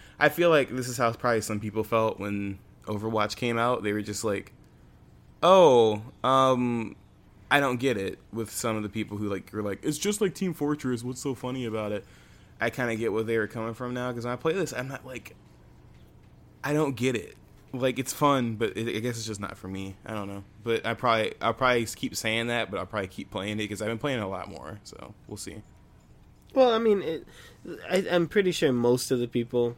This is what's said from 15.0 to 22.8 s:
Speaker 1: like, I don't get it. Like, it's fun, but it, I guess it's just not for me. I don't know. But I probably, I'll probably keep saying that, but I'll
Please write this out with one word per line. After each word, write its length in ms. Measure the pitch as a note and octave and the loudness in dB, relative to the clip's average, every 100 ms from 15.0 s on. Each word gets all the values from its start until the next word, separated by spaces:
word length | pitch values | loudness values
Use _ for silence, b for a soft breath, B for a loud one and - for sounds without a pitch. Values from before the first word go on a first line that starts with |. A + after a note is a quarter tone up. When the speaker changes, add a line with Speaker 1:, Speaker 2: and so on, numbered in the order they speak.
| C3 | -12
Speaker 1:
like, 280 | B2+ - - - - - - - - - - - - - - | -16 -16 -20 -20 -20 -20 -20 -20 -20 -20 -20 -20 -20 -20 -12
I 120 | C3+ | -2
don't 200 | D3 D3+ | 0 0
get 220 | B2 B2 A#2+ | 0 0 0
it. 200 | F2 - - - - | -4 -14 -20 -20 -12
Like, 260 | B2+ C3 B2+ | -2 0 0
it's 140 | C3 | -4
fun, 440 | - D3 C#3 A#2+ A2 | 0 2 2 0 -2
but 200 | A2+ - | -2 -2
it, 180 | A2+ | -4
I 40 | - | -2
guess 160 | A#2+ A#2 | -4 -6
it's 100 | A2 | -8
just 140 | G2+ | -8
not 160 | G2+ - | -8 -10
for 120 | F#2 | -10
me. 280 | F#2+ G2 F#2+ | -8 -10 -12
I 80 | - | -10
don't 160 | G#2+ G2+ | -8 -8
know. 160 | G2 G2 - | -10 -14 -10
But 220 | A2 A2+ | -2 -2
I 80 | G#2+ | -2
probably, 400 | A2+ B2 A2+ A2 - | 0 2 2 2 -2
I'll 140 | A2 | -4
probably 320 | A#2 B2+ B2 A2+ | 0 2 2 0
keep 280 | - B2+ F#2 | -6 -8 -4
saying 320 | A2+ A2 A#2 | -2 -2 -2
that, 220 | A#2+ G2+ | -2 -2
but 80 | |
I'll 60 | G2 | -4